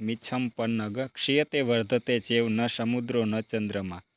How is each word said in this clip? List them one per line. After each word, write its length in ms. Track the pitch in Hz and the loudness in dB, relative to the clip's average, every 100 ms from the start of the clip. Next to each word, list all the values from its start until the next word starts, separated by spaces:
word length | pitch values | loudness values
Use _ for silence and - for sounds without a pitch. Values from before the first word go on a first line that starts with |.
મિચ્છમ 480 | 110 113 - 127 127 | -6 -4 -2 -2 -2
પન્નગ, 580 | - 113 113 107 110 131 | -2 -2 -2 -2 -4 -6
ક્ષીયતે 540 | - - 143 147 147 | -2 2 2 2 2
વર્ધતે 600 | 123 117 107 123 - 120 | 2 2 2 0 2 0
ચેવ 280 | - 117 117 | 2 2 2
ન 180 | 110 120 | 2 0
સમુદ્રો 580 | - 117 123 120 120 | 0 -2 -2 0 0
ન 160 | 107 110 | 0 -2
ચંદ્રમા. 640 | 110 110 104 101 95 90 - | -2 -4 -2 -4 -6 -8 -14